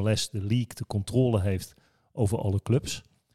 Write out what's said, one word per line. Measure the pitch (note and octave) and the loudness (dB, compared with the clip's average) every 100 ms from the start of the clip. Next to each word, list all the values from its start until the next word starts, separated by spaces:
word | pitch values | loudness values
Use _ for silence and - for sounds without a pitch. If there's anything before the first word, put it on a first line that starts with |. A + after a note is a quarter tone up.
| G#2 | 0
L | G#2 | 0
S, | - | -2
de | G#2+ | -4
league, | G2+ A#2+ A#2 | 0 0 -2
de | - - | -8 -4
controle | G#2 F#2+ A#2+ B2 A2 | -4 0 2 4 2
heeft | G2 F#2+ - - _ _ _ | 2 -2 -6 -20 _ _ _
over | - G2+ A2+ | -2 0 0
alle | G2+ G2 | 0 0
clubs. | - A2+ - - - _ _ | 2 0 0 -10 -12 _ _